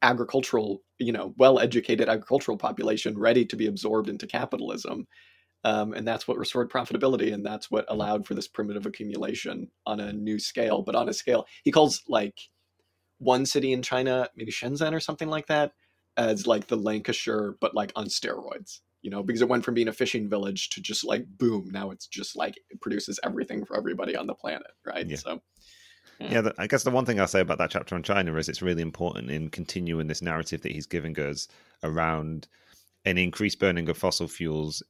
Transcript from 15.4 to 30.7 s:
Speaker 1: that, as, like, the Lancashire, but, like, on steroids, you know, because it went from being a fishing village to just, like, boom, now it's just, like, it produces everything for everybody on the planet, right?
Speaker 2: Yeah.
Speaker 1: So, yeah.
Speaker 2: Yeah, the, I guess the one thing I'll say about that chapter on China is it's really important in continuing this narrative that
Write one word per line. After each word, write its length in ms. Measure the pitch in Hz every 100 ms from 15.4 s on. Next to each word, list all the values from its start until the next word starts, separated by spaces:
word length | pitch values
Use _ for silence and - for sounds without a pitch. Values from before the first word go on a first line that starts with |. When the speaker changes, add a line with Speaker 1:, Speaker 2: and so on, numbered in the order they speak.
| 147
Speaker 1:
that, 260 | 151 147 _ _ _ _ -
as, 300 | 113 104 110
like, 180 | 107 -
the 120 | 113
Lancashire, 800 | 104 107 - 113 - 107 104 -
but, 140 | - 110
like, 160 | 101 -
on 120 | 202
steroids, 720 | - - - - - 196 - _ _
you 80 | -
know, 100 | 101
because 220 | 98 113
it 60 | 120
went 140 | 123
from 120 | 120 120
being 120 | 110
a 60 |
fishing 340 | - - 117 104
village 420 | 104 101 95 -
to 120 | -
just, 220 | 95 104
like, 240 | 113 104 95 98
boom, 320 | 120 107 92
now 220 | 98 98
it's 160 | 95 -
just, 280 | - - -
like, 240 | - - _
it 100 | -
produces 380 | - 104 - -
everything 400 | 247 - - 107
for 140 | - 107
everybody 380 | - - 87 -
on 100 | -
the 80 |
planet, 380 | - - 76 - _
right? 240 | - 85 82
Speaker 2:
Yeah. 100 | 73
Speaker 1:
So, 240 | - 82 _ _ - - - _ _ -
yeah. 120 | -
Speaker 2:
Yeah, 100 | 117
the, 140 | 110 -
I 80 | 101
guess 160 | 139
the 80 | 127
one 160 | 127 123
thing 140 | 104
I'll 80 | 95
say 120 | 95
about 200 | 87 82
that 100 | 82
chapter 240 | 87 -
on 80 | 90
China 340 | 80 101 87 80
is 140 | 78
it's 140 | -
really 180 | 90 82
important 480 | 82 - 87 50 60
in 200 | 76 78
continuing 580 | - 82 92 87 82 78
this 160 | 76
narrative 380 | 87 80 80 82
that 80 | -